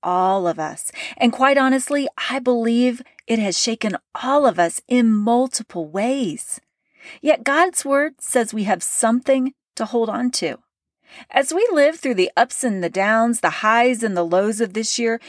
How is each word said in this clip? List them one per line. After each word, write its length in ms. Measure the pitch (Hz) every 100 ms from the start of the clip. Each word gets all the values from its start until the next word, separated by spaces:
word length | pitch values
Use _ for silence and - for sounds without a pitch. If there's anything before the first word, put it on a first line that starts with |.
all 440 | 175 180 185 190 175
of 120 | 160
us. 340 | 156 151 - - - -
And 160 | 240
quite 240 | 240 262 277
honestly, 520 | 262 262 - 285 262 - -
I 100 | 262
believe 600 | 254 240 226 233 247 240 - - -
it 120 | 226
has 200 | 208 170
shaken 380 | 233 220 214 - _ -
all 220 | 254 285
of 140 | 269 180
us 240 | 170 - -
in 240 | 247 226
multiple 800 | 214 214 240 254 - 214 175 156
ways. 720 | 185 233 277 208 - - - _ _ _ _ - -
Yet 200 | 302 320
God's 440 | - 294 359 - 277
word 340 | 277 302 -
says 320 | - 247 226
we 120 | 214
have 180 | 202 185
something 720 | - - 226 240 285 269 262 - _ -
to 100 | 220
hold 240 | 240 226
on 200 | 214 247
to. 260 | - 160 - _ _ _ _ _ - -
As 220 | 269 269
we 160 | 339 466
live 260 | 320 285 320
through 180 | 269
the 160 | 196 180 -
ups 260 | 254 -
and 180 | 247 196
the 60 | 170
downs, 520 | 190 202 226 233 233
the 100 | 165
highs 520 | - 214 233 247 233
and 140 | 226 175
the 80 |
lows 380 | 170 180 208 214
of 100 | 220
this 260 | 208 220 -
year, 220 | 233 226